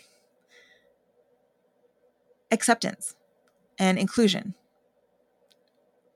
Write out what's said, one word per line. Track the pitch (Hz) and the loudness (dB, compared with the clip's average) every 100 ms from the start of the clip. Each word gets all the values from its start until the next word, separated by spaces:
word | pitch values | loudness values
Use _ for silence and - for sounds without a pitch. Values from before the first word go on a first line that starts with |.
| - _ _ _ _ - _ _ _ _ _ _ _ 349 _ _ _ _ _ _ _ _ _ _ - | -20 _ _ _ _ -20 _ _ _ _ _ _ _ _ _ _ _ _ _ _ _ _ _ _ -4
acceptance | 226 - 233 - - - - _ _ _ _ _ - | -2 0 0 -2 -10 -14 -16 _ _ _ _ _ -2
and | 190 185 | 0 0
inclusion, | 190 - 220 180 202 - _ _ _ _ _ _ _ _ _ _ _ _ _ _ _ | 0 2 2 2 -6 -14 _ _ _ _ _ _ _ _ _ _ _ _ _ _ _